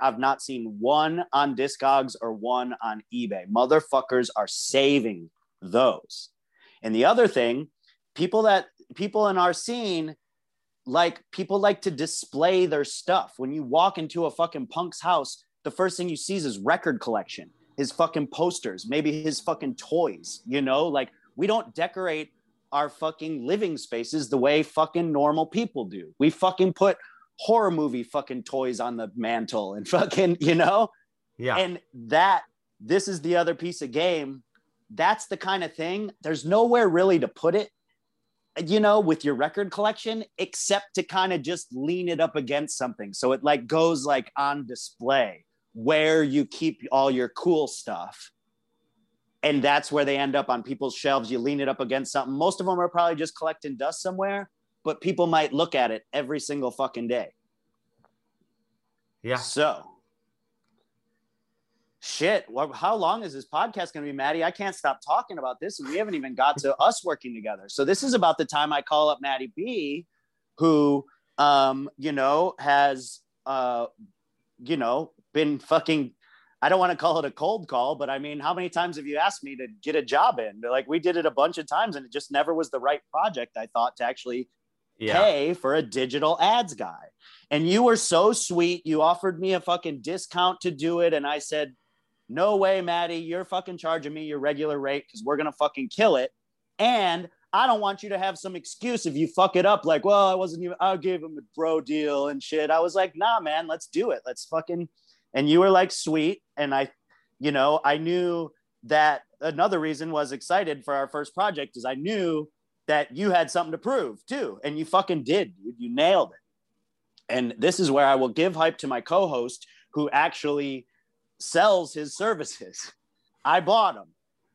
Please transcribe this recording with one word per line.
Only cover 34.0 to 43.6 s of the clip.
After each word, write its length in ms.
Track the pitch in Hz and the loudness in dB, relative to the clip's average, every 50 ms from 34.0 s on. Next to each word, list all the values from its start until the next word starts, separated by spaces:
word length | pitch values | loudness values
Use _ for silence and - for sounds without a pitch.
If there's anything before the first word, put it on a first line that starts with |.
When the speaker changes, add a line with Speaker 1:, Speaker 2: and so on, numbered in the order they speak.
| 170 185 175 156 143 135 135 131 _ _ _ _ _ _ _ _ _ - | 0 0 0 -2 -4 -6 -10 -14 _ _ _ _ _ _ _ _ _ -10
Speaker 1:
That's 380 | 110 101 160 190 220 214 - | -4 0 2 2 0 0 -4
the 100 | - 196 | -8 -10
kind 260 | - - 190 196 190 170 | -6 -4 -2 -2 -2 -4
of 120 | 156 - | -6 -6
thing, 360 | - 160 170 185 208 214 196 - _ | -6 -6 -4 -4 -6 -6 -8 -10 _
there's 240 | - 151 156 147 143 | -6 -6 -4 -4 -2
nowhere 420 | 160 190 220 233 240 240 240 226 | 2 4 4 4 6 6 4 4
really 320 | 190 160 175 185 196 180 160 | 4 4 4 6 6 4 4
to 80 | 143 | 2
put 280 | - - - - 170 175 | -2 -4 -2 0 2 2
it, 140 | 214 208 - _ _ _ _ _ _ _ _ _ _ _ _ _ _ _ _ - 156 175 | 2 0 -4 _ _ _ _ _ _ _ _ _ _ _ _ _ _ _ _ -10 -8 -2
you 140 | 156 196 214 | 0 2 4
know, 220 | 214 208 208 214 | 6 6 6 4
with 240 | 202 160 160 156 - | 4 4 2 2 0
your 100 | 147 139 | -2 0
record 360 | 117 139 160 - 202 202 190 | 0 0 -2 -2 -4 -6 -4
collection, 520 | - - 208 214 214 - - 226 220 220 220 - _ | -2 -2 -2 -2 -2 -4 -6 -6 -6 -6 -8 -10 _
except 580 | - 190 185 - - - - 196 202 - - - | -8 -8 -6 -6 -6 -2 0 0 -2 -2 -4 -6
to 80 | 190 170 | -6 -4
kind 300 | - 208 190 185 190 180 | -2 0 0 0 0 0
of 80 | 160 | -2
just 260 | 123 151 180 165 - - 123 | -4 -4 -6 -8 -8 -10 -8
lean 340 | 127 139 156 175 180 180 | -6 -4 -2 -2 -2 -2
it 140 | 175 165 143 | -2 0 0
up 140 | 165 160 156 | 0 0 0
against 400 | 151 131 120 143 147 151 147 - | -2 -4 -2 -2 -2 -4 -4 -6
something. 360 | - 131 123 110 - 107 101 98 | -6 -6 -6 -6 -8 -12 -12 -6
So 200 | - 135 127 135 | -2 0 0 0
it, 100 | 127 - | 2 2
like, 240 | 147 147 135 | 2 2 2